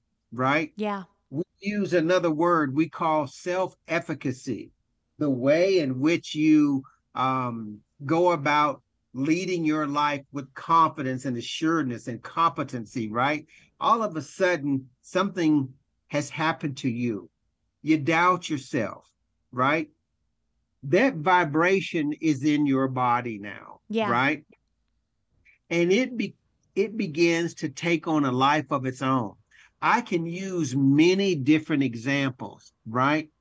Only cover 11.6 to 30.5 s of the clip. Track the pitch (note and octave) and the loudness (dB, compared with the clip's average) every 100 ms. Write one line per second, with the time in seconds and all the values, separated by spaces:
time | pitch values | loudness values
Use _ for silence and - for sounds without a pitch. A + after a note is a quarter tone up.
11.6 | D#3+ E3 C3 A2+ - A2 - E3+ E3 - | 0 0 -2 -6 -8 -10 -6 0 0 0
12.6 | C3+ B2 G#2+ B2 A2 A#2 C#3 D3+ - _ | -6 -8 -8 -8 -4 0 0 -2 -8 _
13.6 | _ - D#3+ A3+ G#3 D#3 C3 - F#3 E3 | _ -2 0 2 0 -6 -8 -2 0 0
14.6 | C#3+ C3+ C3 _ - F3+ G3 F#3 D#3 D3 | 0 -2 -4 _ -4 -2 -2 0 2 2
15.6 | C3 - _ _ - D3 - D#3+ D#3+ E3 | 0 -8 _ _ -6 -4 -4 -2 -2 -2
16.6 | D3+ C3 C3 A#2 A#2+ G2+ - _ _ _ | -6 -4 -4 -2 -2 -4 -10 _ _ _
17.6 | _ _ C#3+ D#3 C#3 E3 F3+ F3 - D3 | _ _ 0 0 2 2 4 2 -2 -8
18.6 | - C3+ G2 - _ _ _ _ _ B2 | -4 -4 -4 -8 _ _ _ _ _ 0
19.6 | C3+ D#3+ D#3 _ _ _ _ _ _ _ | 2 0 -4 _ _ _ _ _ _ _
20.6 | _ _ C3+ F3+ C4+ E3 E3 F3+ D3+ D#3 | _ _ 0 2 2 0 2 2 2 2
21.6 | F3 G3 E3+ E3+ D3 D3+ D#3+ C3+ D3+ D3 | 2 2 0 -2 -2 -2 -2 0 2 2
22.6 | C#3+ C3+ C3 B2+ B2 A#2+ A#2+ G#2 G2+ - | 2 2 0 0 0 0 -2 -8 -10 -14
23.6 | - - - A3 G#3 A#3 C#3 D3 - _ | -18 -20 -8 -4 0 2 0 -2 -8 _
24.6 | _ _ _ _ _ _ _ _ _ _ | _ _ _ _ _ _ _ _ _ _
25.6 | - E3+ F3 G#3+ C4 A3+ G3 - _ _ | -4 0 2 2 0 -4 -6 -8 _ _
26.6 | _ F#3+ G#3+ G#3+ F#3 D3 E3+ E3+ E3+ - | _ -4 -2 -2 -4 2 2 2 -2 -6
27.6 | D3+ - E3+ E3 F3 D#3 C#3 B2 C#3 D3+ | -8 -4 -2 -2 0 0 0 2 2 2
28.6 | C3 C#3 C3 B2+ C3+ C3 G2+ - _ _ | 0 -4 -4 -4 0 0 -2 -10 _ _
29.6 | - - D#3+ A3+ A#3+ F3 E3 F3 F#3+ | -20 -4 0 0 0 -4 -4 -6 -6